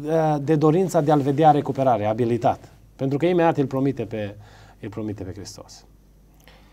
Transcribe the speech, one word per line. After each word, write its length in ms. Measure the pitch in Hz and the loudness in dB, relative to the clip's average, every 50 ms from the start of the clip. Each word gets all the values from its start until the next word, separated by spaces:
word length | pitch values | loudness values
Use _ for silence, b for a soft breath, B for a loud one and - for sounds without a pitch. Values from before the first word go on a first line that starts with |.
| 143 | -6
uh, 320 | 151 165 160 160 156 151 147 | -2 0 0 2 0 0 0
de 160 | 139 139 160 | 0 0 2
dorința 440 | 151 156 156 151 180 190 165 - 165 | 4 4 4 4 4 2 0 0 0
de 100 | 147 147 | 2 2
a-l 100 | 151 147 | 2 2
vedea 300 | 131 143 139 135 160 151 | 2 0 2 4 6 6
recuperare, 540 | 147 147 - - 127 139 135 131 120 104 104 | 6 4 2 -2 -2 0 0 2 2 2 0
abilitat. 680 | 107 110 113 123 113 120 113 - 123 - - - - - - - - - | -2 -2 0 0 0 0 0 0 0 -2 -2 -6 -20 -20 -20 -20 -20 -12
Pentru 220 | - 131 131 139 139 | -8 -6 -4 -2 -2
că 80 | 160 | 0
imediat 300 | 175 185 170 165 165 143 | 0 2 2 2 2 2
îl 100 | 143 139 | 0 -2
promite 380 | 120 - 135 135 139 131 131 113 | -2 -2 -2 -2 -2 -2 -4 -6
pe, 320 | 104 110 107 104 98 101 104 b b b b b b b b | -8 -8 -8 -8 -8 -10 -14 b b b b b b b b
îl 80 | - 107 | -16 -14
promite 340 | 101 117 107 107 98 - 92 | -10 -10 -8 -8 -8 -10 -12
pe 100 | 92 104 | -12 -14
Hristos. 520 | 98 110 - - - - - - - - - - _ _ _ _ _ _ _ _ _ _ b b b b b | -14 -16 -18 -18 -20 -20 -20 -20 -20 -20 -20 -20 _ _ _ _ _ _ _ _ _ _ b b b b b